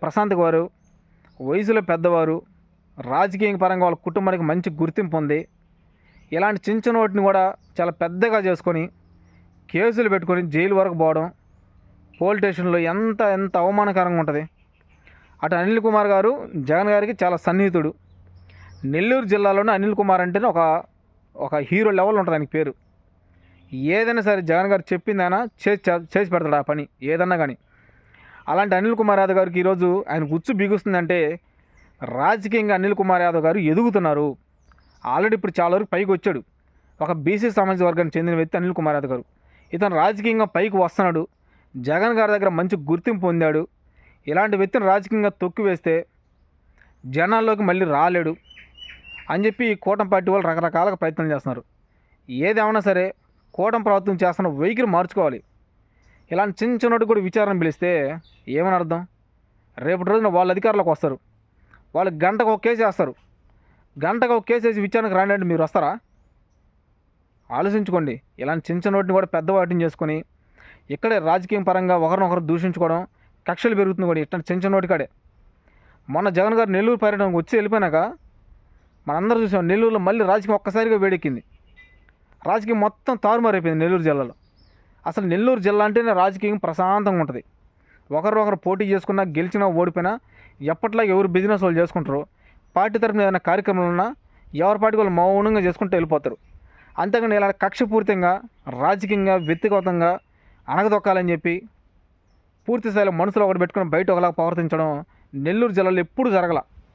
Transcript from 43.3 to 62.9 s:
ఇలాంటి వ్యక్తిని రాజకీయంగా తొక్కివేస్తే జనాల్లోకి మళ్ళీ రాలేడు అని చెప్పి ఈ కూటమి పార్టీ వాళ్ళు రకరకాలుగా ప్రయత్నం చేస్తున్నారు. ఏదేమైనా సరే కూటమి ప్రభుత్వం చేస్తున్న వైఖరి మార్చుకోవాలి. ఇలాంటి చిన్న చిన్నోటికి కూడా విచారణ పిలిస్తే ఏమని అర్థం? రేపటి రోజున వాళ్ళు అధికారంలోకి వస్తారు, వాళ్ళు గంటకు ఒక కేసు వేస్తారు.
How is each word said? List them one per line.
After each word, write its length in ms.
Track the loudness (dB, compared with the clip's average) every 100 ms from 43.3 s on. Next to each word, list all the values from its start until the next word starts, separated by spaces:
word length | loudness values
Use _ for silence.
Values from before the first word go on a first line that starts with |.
| 2 2 0 -4 _ _ _ _ _ -4
ఇలాంటి 300 | -2 0 0
వ్యక్తిని 280 | 0 0 2
రాజకీయంగా 440 | 2 0 -2 -2 -2
తొక్కివేస్తే 540 | -6 -2 -2 0 0 -2 -4 _ _ _ _ _ _ _ _ _
జనాల్లోకి 580 | -6 -2 2 2 2 0
మళ్ళీ 220 | 0 0 0 2
రాలేడు 360 | 2 2 -2 -6 _ -20 -20 -20 -20 -20 -20 -20 -6
అని 140 | -2 -2
చెప్పి 180 | 0 -2
ఈ 20 | -2
కూటమి 260 | -2 -2 2
పార్టీ 180 | 0 2
వాళ్ళు 160 | 0 0
రకరకాలుగా 460 | -2 0 0 0 0
ప్రయత్నం 240 | -4 -2 -4
చేస్తున్నారు. 300 | -2 -4 -10 -12 _ _ _ _ _ -12
ఏదేమైనా 520 | -2 0 2 0 0
సరే 240 | 0 0 -2 -6 _ _ _
కూటమి 300 | -4 -2 0
ప్రభుత్వం 340 | 2 2 0 0
చేస్తున్న 260 | 0 0 -2 0
వైఖరి 280 | -2 0 0
మార్చుకోవాలి. 440 | 0 0 0 0 -2 _ _ _ _ _ _ _ _ -6
ఇలాంటి 220 | -2 -2 -2
చిన్న 140 | -2 0
చిన్నోటికి 260 | 0 0 2
కూడా 100 | 0 0
విచారణ 260 | 0 0 2
పిలిస్తే 280 | -2 -2 0 0 -2 -6 _ _ -6
ఏమని 280 | -2 0 0
అర్థం? 200 | 0 -6 -8 _ _ _ _ _ _ -8
రేపటి 320 | -4 -2 0
రోజున 180 | 2 2 2
వాళ్ళు 140 | 2
అధికారంలోకి 360 | 2 0 2 0
వస్తారు, 220 | 0 -2 -4 _ _ _ _ _ _ _
వాళ్ళు 160 | -2 -2 0
గంటకు 260 | -2 2 0
ఒక 60 | 2
కేసు 180 | 0 2
వేస్తారు. 280 | 0